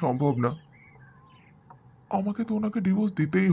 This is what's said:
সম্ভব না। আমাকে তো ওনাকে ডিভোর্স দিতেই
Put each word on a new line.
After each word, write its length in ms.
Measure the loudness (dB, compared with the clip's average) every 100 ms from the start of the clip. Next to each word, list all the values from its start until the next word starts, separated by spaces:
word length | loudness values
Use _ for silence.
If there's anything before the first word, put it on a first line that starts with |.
সম্ভব 320 | -2 2 2 2
না। 60 | 0 -2 -14 -20 -20 -20 -20 -20 -20 -20 -20 -20 -20 -20 -20 -20 -6 -4
আমাকে 240 | -2 -4
তো 80 | -4 -2
ওনাকে 200 | -2 -2 0
ডিভোর্স 260 | 2 0 0
দিতেই 300 | 0 2 4